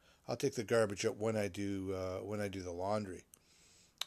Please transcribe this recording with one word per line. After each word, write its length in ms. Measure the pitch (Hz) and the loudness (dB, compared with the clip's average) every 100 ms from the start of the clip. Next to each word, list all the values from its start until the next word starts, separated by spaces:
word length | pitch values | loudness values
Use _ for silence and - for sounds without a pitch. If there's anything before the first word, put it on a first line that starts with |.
| - - - | -20 -16 -6
I'll 80 | 123 | 0
take 200 | 139 - | 0 0
the 80 | |
garbage 420 | 98 117 104 104 110 | 4 6 6 4 0
out 120 | 98 | 2
when 180 | 110 110 | 0 2
I 120 | 101 | 0
do, 480 | 92 101 98 95 92 | -2 -2 -2 -2 -2
uh, 280 | 92 95 | -2 -4
when 160 | 101 104 | -4 -2
I 80 | 101 | -2
do 140 | 95 | -4
the 100 | 90 | -6
laundry." 520 | 87 98 107 98 87 - - _ - - - - _ | -4 0 0 0 -8 -14 -20 _ -20 -20 -20 -20 _